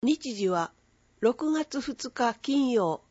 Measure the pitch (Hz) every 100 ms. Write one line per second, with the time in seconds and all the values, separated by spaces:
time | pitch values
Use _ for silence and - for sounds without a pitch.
0 | 240 302 269 214 196 180 135 _ _ _
1 | _ _ 220 240 311 311 302 277 262 262
2 | 254 - 240 220 - 277 269 233 180 160
3 | _